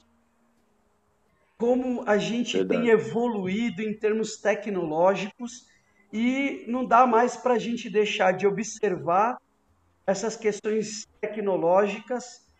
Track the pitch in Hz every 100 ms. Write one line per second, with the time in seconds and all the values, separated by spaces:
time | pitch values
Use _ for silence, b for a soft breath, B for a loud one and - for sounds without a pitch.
0 | _ _ _ _ _ _ _ _ _ _
1 | _ _ _ _ _ - 233 254 254 240
2 | - 208 175 233 233 185 185 - 240 214
3 | 139 208 240 208 185 196 233 170 214 214
4 | 214 220 214 - 202 208 214 190 165 156
5 | 180 190 196 - 240 - b b b b
6 | b 214 240 262 277 - - 247 233 233
7 | 254 226 247 - - 226 190 233 233 196
8 | 208 208 185 180 196 180 220 - 208 170
9 | 143 180 220 247 _ _ _ _ _ _
10 | - 190 220 220 214 202 214 220 208 -
11 | - _ - 214 202 180 165 185 208 214
12 | - 247 - - _ _